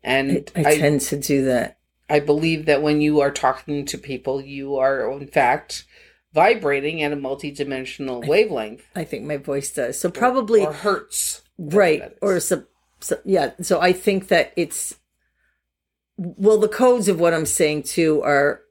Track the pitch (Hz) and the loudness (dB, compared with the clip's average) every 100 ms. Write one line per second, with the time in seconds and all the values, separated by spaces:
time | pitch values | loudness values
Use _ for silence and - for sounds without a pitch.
0 | - 135 139 175 - - 143 151 147 147 | 0 0 2 -2 -2 -2 2 4 2 0
1 | - 147 143 143 131 123 110 _ _ _ | -2 -6 0 0 2 0 -2 _ _ _
2 | - 147 147 147 165 160 156 143 151 151 | 0 0 2 0 2 0 2 2 2 2
3 | 151 151 139 139 131 131 - 147 143 - | 2 2 0 0 -2 -2 -6 -8 -6 -10
4 | - 127 - 135 135 139 139 135 131 135 | -10 -8 -4 -6 -8 -12 -6 0 0 0
5 | 113 139 139 151 123 151 - - - _ | -2 -6 -2 2 2 2 -4 -16 -16 _
6 | _ _ _ 147 190 240 147 139 147 165 | _ _ _ 2 4 4 0 0 -2 -4
7 | 147 147 135 139 147 143 139 131 131 - | -4 -4 -6 -6 -8 -8 -6 -6 -10 -10
8 | 135 123 123 170 220 139 107 120 _ - | -8 -6 0 2 2 -2 -8 -12 _ -10
9 | 156 127 139 143 139 139 139 - 123 139 | -8 -10 -8 -8 -4 -6 -6 -6 -6 -4
10 | 175 - 247 262 214 226 175 147 208 190 | -6 0 0 0 2 2 2 -2 -2 -2
11 | - - - - _ - 151 190 180 156 | -4 -6 -6 -8 _ -14 -2 2 4 2
12 | - - 202 180 - 160 - _ _ _ | -4 -6 -2 -2 0 -4 -4 _ _ _
13 | - 160 - 190 139 - 175 170 180 180 | -6 -6 0 0 0 -6 -2 2 2 2
14 | - 190 190 175 - - 165 - - - | 0 -2 2 2 2 -4 -4 -6 -10 -12
15 | _ _ _ _ _ _ _ _ _ _ | _ _ _ _ _ _ _ _ _ _
16 | _ - 175 - 196 214 208 - 254 247 | _ -12 -12 0 2 4 2 4 4 4
17 | 196 170 170 165 160 - 156 151 - - | 2 2 2 2 -2 0 0 0 -4 0
18 | 160 151 - 143 143 - _ | 2 2 2 2 2 -2 _